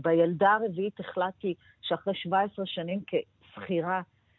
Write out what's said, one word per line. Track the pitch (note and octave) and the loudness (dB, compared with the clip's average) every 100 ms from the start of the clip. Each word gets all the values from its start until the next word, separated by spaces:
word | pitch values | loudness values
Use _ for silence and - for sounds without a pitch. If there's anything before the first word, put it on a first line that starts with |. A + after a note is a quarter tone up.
בילדה | E3 E3 E3+ E3+ G3 | 4 4 4 4 4
הרביעית | G#3+ A3 E3+ G3+ - | 4 2 -2 -4 -6
החלטתי | F#3 - F3+ F#3+ G3+ E3+ _ _ | -8 -4 -4 -2 -4 -6 _ _
שאחרי | - E3 - | -4 -4 -2
שבע | F#3+ F3 F#3+ | -4 0 0
עשרה | G#3 - F#3+ | 0 -2 -8
שנים | - E3+ G3 - | -6 -6 -6 -2
כשכירה, | E3+ - _ _ - G2+ F3+ E3 F#3 F3 _ _ | -2 -2 _ _ -12 -4 -2 0 -2 -4 _ _